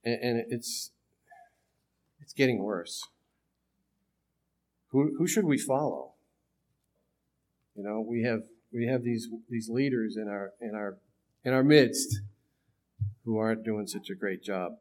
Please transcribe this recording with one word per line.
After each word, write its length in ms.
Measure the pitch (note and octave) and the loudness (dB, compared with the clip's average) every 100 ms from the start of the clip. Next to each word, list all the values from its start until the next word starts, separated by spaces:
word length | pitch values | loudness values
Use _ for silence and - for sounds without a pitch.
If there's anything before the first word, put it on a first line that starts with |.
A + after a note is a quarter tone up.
And, 160 | A#2 A#2 | -2 0
and 240 | B2 A#2 A#2 | 0 0 -2
it's, 420 | A#2+ - - - _ _ _ _ - - _ _ _ _ _ _ _ | -6 -6 -8 -10 _ _ _ _ -20 -20 _ _ _ _ _ _ _
it's 120 | D3 | -16
getting 280 | - C3 A2+ | 2 2 2
worse. 420 | G2+ F#2+ E2+ - - _ _ _ _ _ _ _ _ _ _ _ _ _ _ _ _ _ _ | -2 -4 -6 -12 -14 _ _ _ _ _ _ _ _ _ _ _ _ _ _ _ _ _ _
Who, 260 | C3 D3 - | 2 2 2
who 100 | E3+ | 2
should 180 | A3 F3+ | 2 4
we 120 | C3+ | 2
follow? 560 | - C3+ D3 D2+ C2 _ _ _ _ _ _ _ _ _ _ _ _ _ _ _ _ G#2 | 2 2 2 -4 -10 _ _ _ _ _ _ _ _ _ _ _ _ _ _ _ _ -12
You 80 | |
know, 220 | G2+ G#2+ A2+ | -6 -4 -2
we 160 | A#2 | 0
have, 180 | A#2 A2+ - - _ | 0 0 -4 -20 _
we 140 | A#2+ A#2 | -4 0
have 180 | B2+ | 0
these, 240 | A#2+ A2+ A2+ A2+ - | 0 -2 -4 -14 -8
these 180 | A#2+ A2+ | -8 -2
leaders 480 | A#2 C3+ B2+ A2 G#2 | 0 0 0 -2 -4
in 120 | G#2+ | -6
our, 260 | G2+ G2 - | -6 -8 -10
in 140 | A#2 G#2+ | -8 -6
our, 240 | G#2 F#2+ _ _ _ _ | -8 -10 _ _ _ _
in 100 | B2+ | 0
our 100 | C3 | 2
midst 580 | C#3 D3+ C3 - - - - _ _ _ _ _ _ _ G#2 - A#2 | 8 8 8 2 -4 -4 -6 _ _ _ _ _ _ _ -6 -4 -4
who 120 | A2 | 0
aren't 280 | A2 A2 A2 | 2 0 -2
doing 220 | G#2+ G2+ | -4 -4
such 220 | G#2 - | -8 -10
a 60 | F#2+ | -4
great 280 | G2+ F#2 | -4 -4
job. 300 | - F#2+ F2+ - | -4 -4 -4 -8